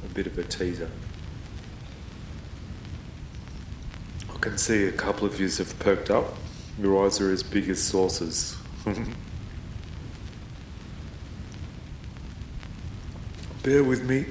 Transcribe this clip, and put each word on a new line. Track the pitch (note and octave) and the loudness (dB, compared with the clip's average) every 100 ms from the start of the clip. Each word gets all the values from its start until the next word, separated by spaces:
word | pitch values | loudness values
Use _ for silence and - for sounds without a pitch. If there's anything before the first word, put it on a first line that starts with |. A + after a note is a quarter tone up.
| - | -6
A | |
bit | - F#2 | -2 -2
of | F2 | -2
a | |
teaser. | F2 - F2+ E2+ E2 C#2+ - - - - - - - - - - - - - - - - - - - - - - - - - - - - - - - - - | -2 0 0 0 -4 -6 -8 -8 -10 -10 -10 -10 -10 -10 -10 -10 -12 -10 -10 -10 -10 -10 -10 -10 -8 -8 -10 -10 -10 -10 -10 -10 -10 -8 -8 -8 -8 -8 -8
I | - | -2
can | - - | -2 2
see | - A2 F#2+ | 6 6 6
a | |
couple | - - G2+ G#2 | 4 0 2 2
of | F#2 | 4
yous | F#2+ - | 2 2
have | F2+ - | 0 4
perked | G#2 G2 - | 6 6 6
up. | A2 - - - - - - | 4 4 -4 -8 -8 -10 0
Your | G2+ G2 G2 | 6 8 8
eyes | - | 6
are | G2 | 4
as | F#2 | 4
big | - G#2 F#2 | 4 2 4
as | F#2 | 2
saucers. | - G2 F#2 F2 E2+ - - - - - - | 4 6 6 4 0 0 -2 -4 -10 -4 -2
<laughs> | G2+ A2+ C3 - - - - - - - - - - - - - - - - - - - - - - - - - - - - - - - - - - - - - - - - - - - - | 0 -2 -4 -8 -8 -8 -8 -8 -8 -8 -8 -8 -10 -10 -10 -10 -12 -12 -12 -12 -10 -10 -10 -12 -10 -10 -8 -10 -10 -10 -10 -10 -10 -10 -10 -8 -8 -8 -8 -8 -8 -10 -10 -10 -10 -10 -2
Bear | C3 C#3 | 6 8
with | C3+ B2 B2+ | 8 6 4
me. | C3+ - | 2 2